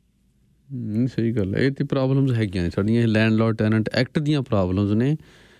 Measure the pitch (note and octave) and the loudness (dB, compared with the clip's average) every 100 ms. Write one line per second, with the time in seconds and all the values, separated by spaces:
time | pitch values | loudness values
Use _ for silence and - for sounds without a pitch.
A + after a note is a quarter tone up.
0 | _ _ _ _ _ _ - C3 A2+ G#2+ | _ _ _ _ _ _ -14 -10 -6 -2
1 | B2+ - A2+ A2 F#2+ G#2+ C3+ C#3 C#3+ C#3 | -2 -2 -2 -2 -2 0 -2 -2 -4 -2
2 | C3 C3+ C3+ A#2 G#2+ F2+ F2 F2+ G2+ A#2 | 0 2 2 0 -2 -2 -2 -2 0 2
3 | A#2 G#2+ A2 A2 A2+ G#2+ G#2+ A2+ G2+ - | 2 2 2 2 2 2 2 2 0 -2
4 | B2+ - D3 D3+ A2+ G#2 F2+ F#2 G2+ G#2+ | -2 -2 0 -2 0 0 0 0 0 2
5 | C3 D#3 - - - _ | 0 -2 -6 -20 -20 _